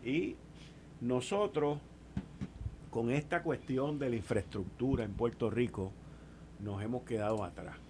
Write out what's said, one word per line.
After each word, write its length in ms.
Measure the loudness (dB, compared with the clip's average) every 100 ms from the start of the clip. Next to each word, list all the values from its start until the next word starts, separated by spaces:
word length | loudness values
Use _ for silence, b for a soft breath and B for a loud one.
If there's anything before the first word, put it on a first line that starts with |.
Y 320 | 2 2 2 -4 -12 B B B B -4
nosotros, 760 | 2 2 4 4 4 4 4 2 -4 -16 -6 -6 -6 -8 -8 -6 -6 -6 -4
con 200 | 0 4
esta 320 | 2 2 0
cuestión 560 | 2 0 2 2 2 2
de 120 | 2
la 60 | 2
infraestructura 880 | 2 0 0 -4 -4 0 2 4
en 100 | 2
Puerto 340 | 2 0 2 2
Rico, 420 | 4 2 2 -4 -6 B B B B B -8
nos 220 | -4 -2
hemos 220 | 0 -2
quedado 400 | 0 2 4 2
atrás. 320 | 0 -4 -8 -10